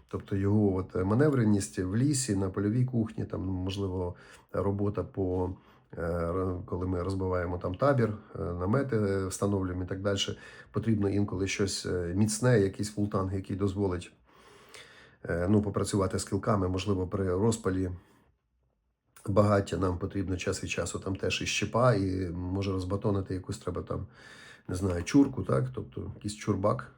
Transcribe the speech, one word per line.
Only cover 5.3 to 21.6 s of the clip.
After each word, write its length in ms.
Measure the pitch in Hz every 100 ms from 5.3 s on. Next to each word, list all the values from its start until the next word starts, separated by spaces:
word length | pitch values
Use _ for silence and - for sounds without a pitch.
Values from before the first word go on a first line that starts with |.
| 90 90 90 - - _ -
е, 40 |
ро-, 640 | 85 85 85 90 95 90
коли 220 | 92 90 92
ми 160 | 90
розбиваємо 560 | 87 95 95 90 87 87
там 160 | 90
табір, 400 | 92 139 135 110 101 -
е, 40 | -
намети, 580 | 90 87 90 131 135 117
е, 300 | 101 98 95
встановлюємо 580 | - 101 101 92 90
і 20 | 92
так 140 | 95
далі, 180 | 101 98 - - - - -
потрібно 360 | - 117 104 98
інколи 380 | 98 101 90 98
щось, 400 | - 101 - 95
е, 280 | 90 87
міцне, 460 | 92 107 107 123 120
якийсь 340 | 98 - 104
фултанг, 400 | - 104 101 95
який 220 | 95 95 95
дозволить, 560 | 101 92 101 90 - _ _ - - - - - - - - _
е, 220 | - 85 87
ну, 120 | 104
попрацювати 560 | 101 98 101 104 95 98
з 60 |
кілками, 440 | - 101 - 107 90
можливо, 380 | 92 95 92 90
при 260 | 95 95 90
розпалі 540 | 110 110 95 92 92 87 - _ _ _ _ _ _ _ _ _ _ - -
багаття 500 | 101 104 101 98 90
нам 220 | 92 87
потрібно 380 | 98 98 90 92
час 260 | - 95
від 80 | -
часу 280 | - 87 110
там 180 | 98 98
теж 260 | 101 -
і 40 | -
щепа, 480 | -